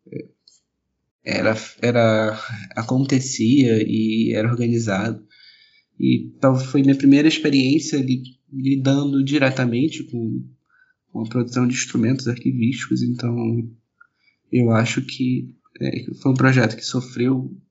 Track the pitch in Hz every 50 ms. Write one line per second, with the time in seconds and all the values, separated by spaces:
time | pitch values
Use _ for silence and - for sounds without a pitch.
0 | _ - - - - - _ _ _ _ _ _ _ _ _ _ _ _ _ _
1 | _ _ _ _ _ - 95 92 90 107 113 - - - - - - 120 120 120
2 | 117 113 110 110 107 107 107 - - - 117 104 - - - 110 110 - 127 131
3 | 139 135 143 127 131 - - 117 110 113 131 147 131 117 113 107 107 - 110 110
4 | 110 110 110 113 113 117 117 104 110 117 120 117 120 117 120 117 113 107 98 95
5 | 104 117 - - - _ _ _ - - _ _ _ _ _ _ _ _ _ -
6 | 131 131 127 120 123 - - _ - 135 131 127 - - - 147 135 139 135 135
7 | - 139 139 143 151 160 156 160 156 151 139 135 127 131 143 160 - - 160 143
8 | 127 131 127 123 - - - _ _ _ 139 135 131 135 139 135 131 139 139 139
9 | 143 143 139 135 135 135 143 151 139 131 127 135 127 120 117 120 143 160 - -
10 | - - 123 117 113 110 127 127 127 127 _ _ _ _ _ _ _ _ _ _
11 | _ _ _ - 113 110 - 123 120 120 - 127 123 123 127 127 - - - 123
12 | 110 117 131 127 - 117 123 - - 135 131 123 113 120 135 - - - 131 127
13 | 123 123 123 123 - 120 117 117 117 117 117 117 113 117 - _ _ _ _ _
14 | - _ _ _ _ _ _ _ _ _ - 127 120 113 110 110 117 123 - -
15 | 131 - - - 131 127 127 - - 127 - _ _ _ _ - - - - -
16 | - - - - - 139 131 127 127 131 131 127 117 113 113 - - - - 127
17 | 123 - - - 120 127 135 127 131 135 - - _ _